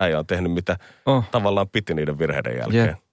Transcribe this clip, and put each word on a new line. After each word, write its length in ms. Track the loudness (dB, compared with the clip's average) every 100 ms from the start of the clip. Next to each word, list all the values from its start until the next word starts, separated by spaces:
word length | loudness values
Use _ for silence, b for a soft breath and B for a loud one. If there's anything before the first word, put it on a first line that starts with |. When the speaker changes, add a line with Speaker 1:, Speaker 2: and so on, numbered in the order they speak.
Speaker 1:
Äijä 180 | 0 0
on 80 | -2
tehnyt, 260 | -2 0
mitä 240 | -2 -2 -4 B B 2
Speaker 2:
Oh. 180 | 2 2
Speaker 1:
tavallaan 380 | 0 2 2 0
piti 260 | -2 -2
niiden 240 | -2 -2 -2
virheiden 380 | -2 -2 -4 -4
jälkeen. 300 | 0 2 2
Speaker 2:
Jep, 100 | 0 _